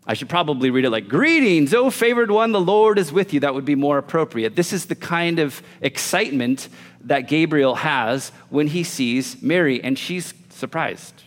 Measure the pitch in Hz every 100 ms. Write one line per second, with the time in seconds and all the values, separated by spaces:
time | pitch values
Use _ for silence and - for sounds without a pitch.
0 | - 113 131 170 160 139 131 127 131 113
1 | 101 170 294 330 247 165 143 220 262 -
2 | 233 240 233 208 226 214 180 208 220 208
3 | 165 160 190 143 143 135 135 139 143 143
4 | 135 165 156 117 113 110 175 190 - 165
5 | - 170 170 170 147 123 - - 147 -
6 | - 180 220 135 123 131 - - - -
7 | 120 139 123 151 160 151 135 120 156 139
8 | 113 135 - - - 135 151 170 165 -
9 | 123 123 127 - 127 175 160 123 123 135
10 | - 180 165 - - - - 160 139 -
11 | - -